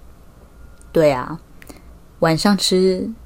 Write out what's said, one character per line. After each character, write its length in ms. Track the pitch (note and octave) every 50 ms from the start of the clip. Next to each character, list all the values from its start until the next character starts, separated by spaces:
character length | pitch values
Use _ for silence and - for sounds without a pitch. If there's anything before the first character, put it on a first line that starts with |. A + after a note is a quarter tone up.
| - - - - - - - - - - - - - - - - - -
对 200 | - E3 D#3+ D3+
啊， 280 | C#3 B2 B2 D3 D3 C3+ - - - - - - - - - - - - - - - -
晚 160 | - E3 D#3+ D#3
上 200 | - G#3 G#3 F#3
吃 540 | - - F#3+ F#3 F#3 F#3 F#3 F#3 G3+ G#3 A3+ - -